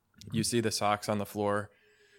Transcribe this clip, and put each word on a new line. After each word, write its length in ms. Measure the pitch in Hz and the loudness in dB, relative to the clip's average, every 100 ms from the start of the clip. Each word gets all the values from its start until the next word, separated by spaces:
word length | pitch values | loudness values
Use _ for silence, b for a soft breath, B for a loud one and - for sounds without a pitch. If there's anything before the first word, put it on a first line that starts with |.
| _ - 110 | _ -20 -6
you 100 | 110 | -2
see 180 | 110 120 | 0 2
the 100 | 110 | 0
socks 380 | - 104 104 - | 2 2 2 0
on 100 | 104 | -2
the 80 | 101 | -2
floor 440 | 104 101 101 101 b b b b | -2 0 0 -2 b b b b